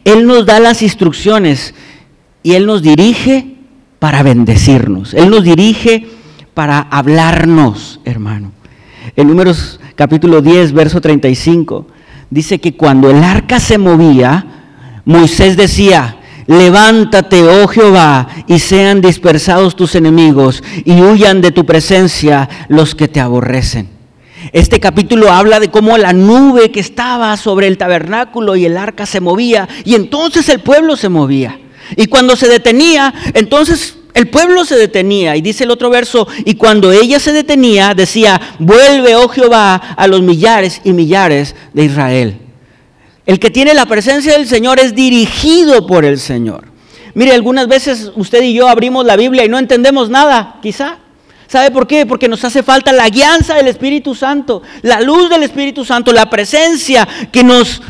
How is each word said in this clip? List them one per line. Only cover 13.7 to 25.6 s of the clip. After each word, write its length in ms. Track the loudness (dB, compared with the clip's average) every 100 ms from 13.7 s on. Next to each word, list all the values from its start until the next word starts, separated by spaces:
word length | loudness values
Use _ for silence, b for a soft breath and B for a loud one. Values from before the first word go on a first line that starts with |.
| 0
movía, 640 | 2 4 4 4 2 0 -4 B B B B B 0
Moisés 500 | 2 2 2 0 2
decía, 600 | 0 2 2 2 -2 -10 B B B
"Levántate, 960 | 4 4 4 4 2 2 0 2 2
oh 240 | 4 4 2
Jehová, 600 | 4 4 4 4 0 -4 -10 B
y 100 | -2
sean 440 | 0 0 2 2
dispersados 760 | 2 2 0 0 0 0 0 -2
tus 180 | -4
enemigos, 680 | 0 2 4 4 4 0 -2 B -8
y 160 | 0 4
huyan 420 | 4 4 2 2
de 100 | 0
tu 120 | 0
presencia 880 | 0 0 0 0 0 0 -2 0 -2 B B
los 260 | 0 0 -2
que 120 | -4
te 120 | -2
aborrecen". 800 | -2 -4 -4 -4 -4 -6 -10 -16 _ _ B B B
Este 280 | 0 2 2
capítulo 520 | 0 -2 0 2 2
habla 280 | 4 2
de 100 | 2